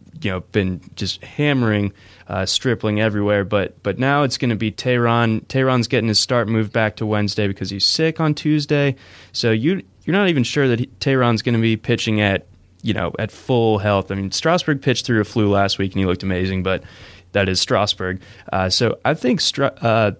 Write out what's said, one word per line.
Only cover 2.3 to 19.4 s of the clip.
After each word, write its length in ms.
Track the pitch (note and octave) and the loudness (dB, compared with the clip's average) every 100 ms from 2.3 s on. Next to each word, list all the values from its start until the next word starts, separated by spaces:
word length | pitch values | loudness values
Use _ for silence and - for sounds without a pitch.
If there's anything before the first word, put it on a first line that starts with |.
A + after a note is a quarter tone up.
| G2 F#2+ | -6 -4
Stripling 540 | - C3 A2+ A2 G#2 | -2 -2 -2 0 0
everywhere. 440 | A2 G#2 G2+ G#2 | 0 0 0 0
But, 380 | G2 G#2 F2+ - | 0 -2 -2 -4
but 160 | G#2 F#2 | -6 -2
now 240 | C3 C#3+ | 0 2
it's 160 | C#3 - | 0 0
gonna 160 | B2+ | -2
be 160 | A2 A2 | 0 -2
Tehran. 680 | - B2+ B2 A#2+ A#2 A#2 A2 - | -2 -2 2 2 2 2 0 -2
Tehran's 420 | C3+ C3 B2+ A2 | 0 2 2 2
getting 180 | B2 A2 | 0 2
his 140 | G#2 | 0
start 260 | - B2 A2+ | 2 0 2
moved 260 | A2 G#2+ | 0 0
back 220 | A#2+ G#2+ - | 0 0 -2
to 100 | A2 | -2
Wednesday 420 | G#2 G#2 - G#2 | 0 0 0 -2
because 220 | G2 F#2 | -2 -6
he's 140 | G2 | -2
sick 360 | - - D#3+ D#3 | -2 0 0 0
on 120 | D#3 | 0
Tuesday. 600 | D3 D3+ D3+ D3 D3 C#3+ C3 - - - | 0 0 0 2 2 2 -2 -10 -20 -14
So 180 | - A#2+ | -4 0
you, 320 | A2 C3+ F#3+ - _ | 2 2 -2 -6 _
you're 100 | - | -2
not 140 | F#3 G3 | 2 2
even 160 | D3+ | 2
sure 240 | A#2+ D3 C3+ | 0 2 2
that 100 | A#2 | 0
he, 80 | B2+ - | -2 -4
Tehran's 420 | C#3 C3+ A#2+ A2 | 0 2 2 2
gonna 160 | - A#2 | 0 2
be 180 | A2+ A2 | 2 0
pitching 440 | - A#2 - G#2+ | 0 -2 0 2
at, 260 | G#2 F#2+ - - - - | 2 0 -4 -16 -20 -8
you 100 | A#2 | -4
know, 200 | F#2+ F2 - | -2 -4 -4
at 140 | G#2+ | -8
full 460 | - - B2 A2+ G#2+ | -6 -2 2 2 2
health. 340 | G#2 G2 - | 2 0 0
I 20 | |
mean, 160 | G2 G2 | -4 -4
Strasburg 520 | - D#3+ F3 - C#3+ | -2 0 0 0 -2
pitched 240 | C#3 A#2+ - | 0 -2 0
through 160 | A2+ | 0
a 20 | |
flu 240 | G#2 A#2+ G#2 | 2 0 2
last 300 | G2 G2 - | 2 2 0
week 140 | G2 | -2
and 80 | G2 | 0
he 40 | |
looked 180 | F#2+ F2+ | 0 0
amazing, 400 | F#2+ F2+ F#2 F#2 | -2 -2 -2 -2
but 220 | F#2 F2+ - - - - - | -2 -4 -6 -20 -20 -20 -4
that 160 | G#2 F#2+ | 0 0
is 100 | F#2 | 0
Strasburg. 640 | - A2+ G#2 - F#2 F#2 - - - | 0 0 0 -2 -6 -6 -10 -20 -6
Uh, 160 | F#2+ F#2 | -2 0
so 300 | - A#2 - B2 | 0 0 0 -2
I 80 | |
think 260 | D#3 B3+ A3+ | 0 0 0